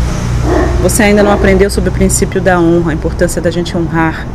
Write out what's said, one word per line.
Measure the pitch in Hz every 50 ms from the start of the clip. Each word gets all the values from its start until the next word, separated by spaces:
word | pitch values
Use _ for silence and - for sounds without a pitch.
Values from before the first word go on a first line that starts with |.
| - - - - - - - - - - - - - - - -
Você | - 185 - - 214
ainda | 208 208 208
não | 202 208
aprendeu | 202 196 196 196 190 180 202 202
sobre | - - 180 185
o | -
princípio | - 190 190 - - 196 - - 190
da | 180 190 180 175
honra, | 170 165 170 175 170 165
a | 147
importância | 160 - 160 - - 180 170 - 175
da | 160 175
gente | 165 175 170 - -
honrar | 175 165 147 160 165 160 160 160 - - -